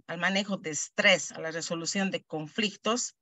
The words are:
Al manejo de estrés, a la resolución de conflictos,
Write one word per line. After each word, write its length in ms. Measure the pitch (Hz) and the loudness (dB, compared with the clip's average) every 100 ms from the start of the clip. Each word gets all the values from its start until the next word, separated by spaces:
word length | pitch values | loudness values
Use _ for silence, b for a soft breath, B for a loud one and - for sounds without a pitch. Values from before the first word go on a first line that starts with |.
| - | -10
Al 100 | 165 | -2
manejo 400 | 175 196 202 190 | 0 2 0 -2
de 140 | 160 | -4
estrés, 600 | 147 - - 202 175 - | -6 -6 2 6 6 4
a 100 | 151 | -6
la 100 | 160 | -6
resolución 600 | 165 - 170 165 202 196 | -4 -4 -4 -2 0 0
de 140 | 170 | -2
conflictos, 920 | - 156 156 - 214 - 214 240 - - | -6 -6 -6 -2 -2 -2 -2 0 -2 -8